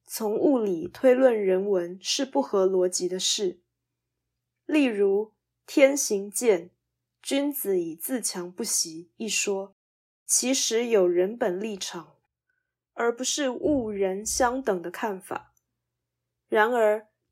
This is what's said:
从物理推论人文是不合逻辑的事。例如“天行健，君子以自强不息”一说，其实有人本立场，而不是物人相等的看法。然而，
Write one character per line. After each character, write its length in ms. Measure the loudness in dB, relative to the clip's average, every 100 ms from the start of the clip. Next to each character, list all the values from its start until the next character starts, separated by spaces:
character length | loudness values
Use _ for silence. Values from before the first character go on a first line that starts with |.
从 320 | -14 -6 -2 2
物 220 | 2 2
理 300 | 0 -4 -6
推 260 | 2 4
论 240 | 6 6 4
人 300 | 2 0 2
文 300 | 0 -2 -8
是 240 | -6 -4
不 160 | -2 -2
合 240 | 0 2 2
逻 220 | 2 0
辑 200 | 0 -4
的 100 | -4
事。 420 | -2 -2 -4 -6 _ _ _ _ _ _ _ _ _ _ -2
例 180 | 2
如 480 | 2 2 2 2 -2 _ _ _ -2
“天 300 | 4 4 4
行 340 | -2 -2 -4
健， 400 | -2 2 2 0 _ _ _ _ _
君 300 | -4 -2 -2
子 260 | -4 -2 -2
以 160 | -2
自 260 | -8 -8 -6
强 300 | -4 -6 -10
不 140 | -8
息” 460 | -4 -4 -4 -8 -16 -10
一 100 | -6
说， 480 | -4 -2 -4 -6 _ _ _ _ _ -2
其 280 | 0 0
实 320 | 0 0 -2 2
有 200 | 4 4
人 300 | 2 0 -2
本 240 | -4 -2
立 160 | -6 -8
场， 400 | -10 -12 -16 _ _ _ _ _ _ _ _
而 200 | -4 -2
不 80 | -2
是 280 | -4 -2 -2
物 400 | -2 0 0 -2
人 360 | -2 -2 -2 -4
相 340 | 0 0 0
等 220 | -2 -2
的 80 | -4
看 300 | -6 -6 -6
法。 340 | -10 -12 -12 _ _ _ _ _ _ _ _ _ -2
然 240 | 2 2
而， 360 | 4 2 2 -4 _ _